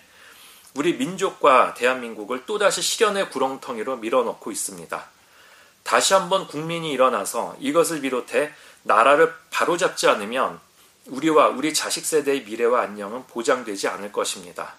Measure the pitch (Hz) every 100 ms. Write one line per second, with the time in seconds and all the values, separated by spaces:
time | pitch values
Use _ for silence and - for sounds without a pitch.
0 | _ _ - - - - - 131 156 123
1 | 139 185 185 - 151 127 95 - 120 127
2 | 117 107 104 127 - 208 196 180 170 -
3 | 214 196 190 127 135 135 - 117 107 127
4 | 110 127 113 - - 98 - 92 80 82
5 | - _ _ _ - - _ _ - 120
6 | - 196 175 190 165 147 160 170 160 131
7 | 127 113 95 117 92 - 135 156 156 160
8 | 135 123 - 120 151 - - - - 107
9 | 120 147 160 - _ - - 170 180 -
10 | 160 120 104 127 101 85 _ _ _ _
11 | - 131 160 151 123 123 151 151 - -
12 | - 156 143 139 107 110 117 123 98 104
13 | 101 120 127 120 117 127 113 98 131 92
14 | 101 - 95 101 87 85 82